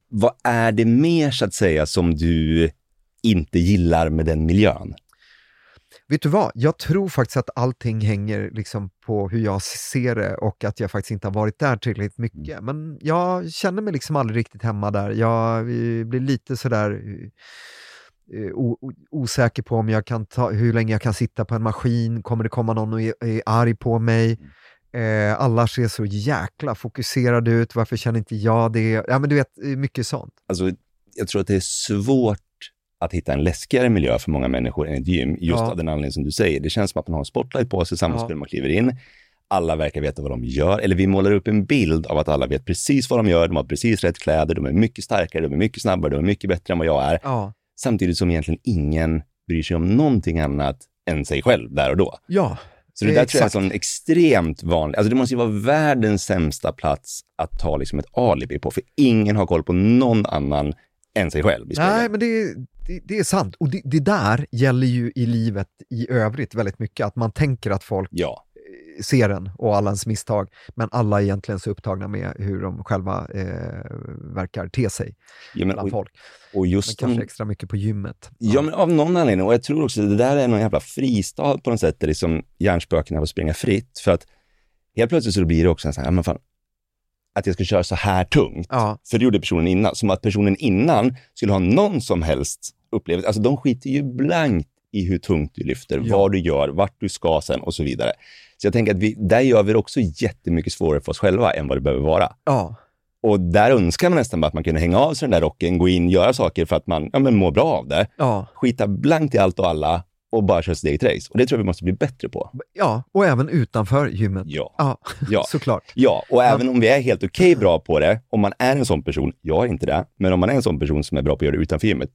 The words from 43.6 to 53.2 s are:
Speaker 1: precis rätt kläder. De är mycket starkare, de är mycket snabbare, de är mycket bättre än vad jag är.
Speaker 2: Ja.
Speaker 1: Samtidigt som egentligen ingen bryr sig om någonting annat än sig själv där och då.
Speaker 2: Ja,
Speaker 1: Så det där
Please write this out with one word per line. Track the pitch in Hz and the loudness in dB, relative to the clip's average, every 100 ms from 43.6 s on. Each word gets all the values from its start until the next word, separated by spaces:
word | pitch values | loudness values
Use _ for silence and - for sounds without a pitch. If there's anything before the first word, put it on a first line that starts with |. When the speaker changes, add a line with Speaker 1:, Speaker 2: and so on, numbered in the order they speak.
Speaker 1:
precis | 64 71 117 104 | -2 -2 0 2
rätt | 87 - | 0 -2
kläder. | - 78 78 80 | 0 0 0 -2
De | 69 | 0
är | |
mycket | 80 113 - | 2 0 -2
starkare, | - 104 80 82 78 | -2 -2 0 -2 -2
de | |
är | 71 | 0
mycket | 113 - | -2 -2
snabbare, | 107 92 76 | -2 0 0
de | 71 | 0
är | 90 | 0
mycket | 101 95 | 0 -2
bättre | 87 - | -4 -2
än | 87 | -2
vad | 80 | 2
jag | 71 | 2
är. | - 85 | 2 -2
Speaker 2:
Ja. | 135 123 101 - _ - | -2 -6 -6 -12 _ -8
Speaker 1:
Samtidigt | 131 107 90 82 | -2 0 0 0
som | 87 | 0
egentligen | 82 76 80 | 0 -2 -4
ingen | - 90 73 80 80 80 - _ - | -2 -2 0 0 0 -2 -6 _ -6
bryr | 82 | -4
sig | 76 85 | -2 -2
om | 87 113 | 2 2
någonting | 151 113 87 82 | 4 2 0 -2
annat | 76 71 69 67 - _ - | -2 -2 -4 -6 -16 _ -4
än | 78 69 | -4 -2
sig | 71 | -2
själv | 120 101 58 | 2 0 0
där | 69 67 | -2 0
och | 80 | 2
då. | 95 - - | 0 -2 -4
Speaker 2:
Ja, | 185 139 - - _ _ | -2 -2 -4 -14 _ _
Speaker 1:
Så | - 104 | -2 2
det | |
där | 120 | 2